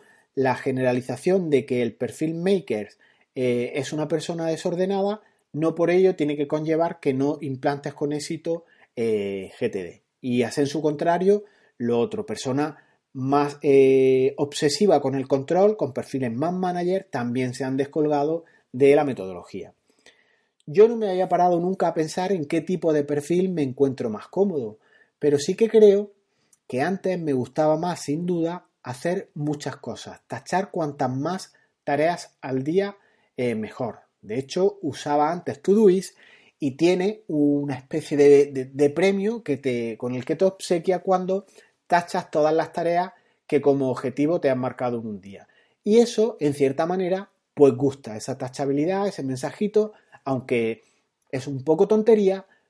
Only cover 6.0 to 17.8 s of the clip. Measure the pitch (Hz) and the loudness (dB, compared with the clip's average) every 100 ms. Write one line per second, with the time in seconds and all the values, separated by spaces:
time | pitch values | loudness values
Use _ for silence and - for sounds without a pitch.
6 | 185 180 147 147 143 156 156 160 165 - | 4 2 -2 -2 -2 -2 -2 0 0 -2
7 | 147 131 143 151 143 131 143 143 147 - | -2 0 0 -2 -6 -4 -4 -4 -6 -6
8 | 147 147 147 160 170 170 - _ _ - | -6 -6 -6 -8 -6 -6 -8 _ _ -4
9 | 233 208 202 196 185 - 120 98 87 - | -2 0 -2 -6 -10 -6 -4 -4 -8 -14
10 | _ _ 131 123 117 151 139 151 151 147 | _ _ -4 0 0 0 -2 0 -2 -2
11 | 170 175 185 208 208 _ _ - 120 117 | 0 2 2 2 0 _ _ -6 0 0
12 | 113 - 104 107 131 135 151 - _ _ | 0 -2 -8 -8 -4 -2 -4 -6 _ _
13 | _ 135 131 143 143 147 151 139 135 135 | _ -8 0 0 0 -2 4 6 6 6
14 | 131 131 131 - 147 - 151 - 208 147 | 4 4 2 0 -6 0 -2 2 4 4
15 | 135 135 131 139 135 170 208 214 139 - | 2 -4 -2 -2 0 2 2 2 -4 -6
16 | - 135 127 113 165 180 185 180 175 190 | -6 -4 -4 -4 -4 -2 -4 -2 -2 -4
17 | 190 135 120 123 127 127 135 135 | -4 -6 -4 -2 -4 -4 -4 -2